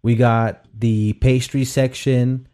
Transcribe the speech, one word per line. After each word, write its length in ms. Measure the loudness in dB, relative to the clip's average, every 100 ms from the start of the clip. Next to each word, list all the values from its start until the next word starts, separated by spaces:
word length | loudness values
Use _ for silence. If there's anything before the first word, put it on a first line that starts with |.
We 140 | -2 2
got 480 | 4 2 0 -4 _
the 400 | -4 -2 0 -2
pastry 520 | 0 2 2 -2 -4 -4
section. 840 | -2 -2 -2 -2 0 0 -4 -10